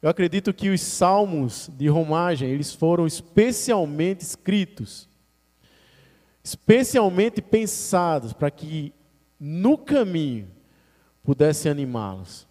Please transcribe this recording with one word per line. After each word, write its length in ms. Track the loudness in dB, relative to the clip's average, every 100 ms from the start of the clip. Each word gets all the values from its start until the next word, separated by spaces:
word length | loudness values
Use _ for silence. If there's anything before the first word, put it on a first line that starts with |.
Eu 80 | 0
acredito 440 | 2 0 0 -2
que 160 | -2 0
os 120 | 0
salmos 880 | -2 0 4 4 2 -2 -4 -6 -16 -2
de 100 | 2
romagem, 640 | 2 2 0 0 -2 -2
eles 240 | -4 -6
foram 340 | -2 0 2 0
especialmente 1120 | -4 0 2 4 2 0 0 0 -2 -2 -4
escritos, 840 | -10 -8 -2 -2 -2 -8 -14 -14 -20 _ _ _ _ _ _ _ _ _ _ _ _ _
especialmente 960 | -16 -8 4 4 6 2 2 2 0 -2
pensados 920 | 0 0 0 -6 -2 0 2 0 -4
para 180 | -4 -6
que 420 | -4 -10 -8 -8 _ _ _ _ _
no 380 | -10 0 2 2
caminho 720 | 2 0 0 -2 -4 -6 -10 -20 _ _ _ _ _ _
pudesse 440 | -4 4 4 4 -2
animá-los 800 | -2 -4 -4 -6 -8 -14 -20 _